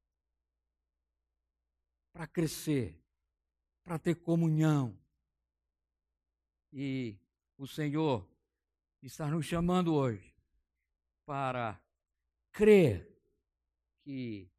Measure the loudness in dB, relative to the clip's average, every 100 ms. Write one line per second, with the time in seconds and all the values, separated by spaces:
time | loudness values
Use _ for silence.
0 | _ _ _ _ _ _ _ _ _ _
1 | _ _ _ _ _ _ _ _ _ _
2 | _ -16 -8 -2 -2 -2 -2 -2 -2 -8
3 | _ _ _ _ _ _ _ _ -10 -6
4 | -4 -4 0 0 2 4 4 2 0 -6
5 | _ _ _ _ _ _ _ _ _ _
6 | _ _ _ _ _ _ _ -10 -6 -6
7 | -8 -10 _ _ _ -16 -12 -6 -4 0
8 | 0 0 -4 _ _ _ _ _ _ _
9 | -18 -8 -4 -4 -2 -2 0 2 2 2
10 | 0 -2 -10 _ _ _ _ _ _ _
11 | _ _ -10 -6 -4 -4 -6 -8 _ _
12 | _ _ _ _ _ 2 8 8 6 2
13 | -6 -20 _ _ _ _ _ _ _ _
14 | -14 -10 -8 -10 -14